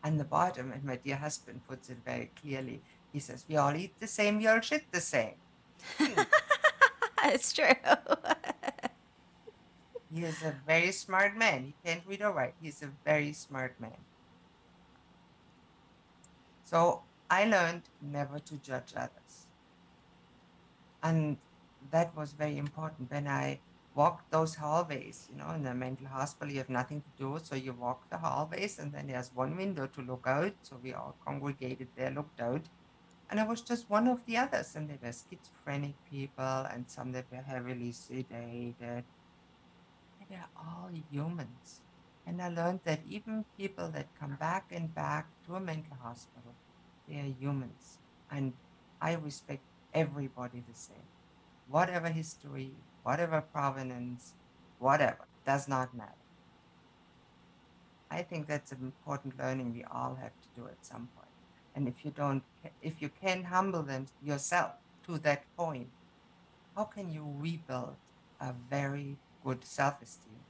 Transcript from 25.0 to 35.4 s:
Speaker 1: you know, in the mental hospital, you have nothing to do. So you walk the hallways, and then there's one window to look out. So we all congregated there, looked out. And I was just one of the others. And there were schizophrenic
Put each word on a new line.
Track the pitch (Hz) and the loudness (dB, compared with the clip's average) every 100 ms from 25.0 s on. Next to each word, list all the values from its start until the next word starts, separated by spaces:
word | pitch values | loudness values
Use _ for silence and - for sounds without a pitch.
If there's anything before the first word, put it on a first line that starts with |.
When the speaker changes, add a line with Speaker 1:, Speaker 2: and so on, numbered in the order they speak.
| - - - | -8 -16 -16
Speaker 1:
you | 131 | -12
know, | 147 | -6
in | 160 | -4
the | 139 | -2
mental | 123 127 131 135 | -2 -4 -6 -8
hospital, | 131 139 - 147 | -4 -4 -4 -6
you | 139 | -4
have | 131 | -2
nothing | 127 131 151 | 0 0 -4
to | - - | -8 -6
do. | 135 151 | -4 -4
So | 160 135 | -4 -6
you | 131 | -6
walk | 123 123 127 - | -6 -4 -4 -6
the | 180 | -4
hallways, | 165 131 156 180 202 - | -2 0 -2 -2 -4 -4
and | 147 | -8
then | 143 143 | -8 -6
there's | 127 127 | -6 -6
one | 127 131 165 | -4 -2 -2
window | 190 175 135 | -2 -2 -4
to | - | -6
look | 123 127 127 | -8 -4 0
out. | 135 180 202 | 2 2 -2
So | - 127 | -16 -12
we | 123 | -10
all | 123 127 - | -8 -10 -10
congregated | - 143 143 139 127 131 127 | -6 -4 -4 -4 -6 -6 -10
there, | - 131 | -4 -4
looked | 135 147 - | -2 -8 -4
out. | 120 131 160 - - - - - - | -2 -2 -4 -18 -20 -20 -20 -20 -4
And | 208 | 0
I | 214 | 0
was | 233 | -2
just | - 240 - | -2 -4 2
one | 208 240 | 4 6
of | 247 - | 2 0
the | 226 | 0
others. | 269 - - 156 | 2 0 -4 -8
And | 151 | -8
there | 143 | -8
were | 120 | -8
schizophrenic | 117 - 175 | -10 -12 -18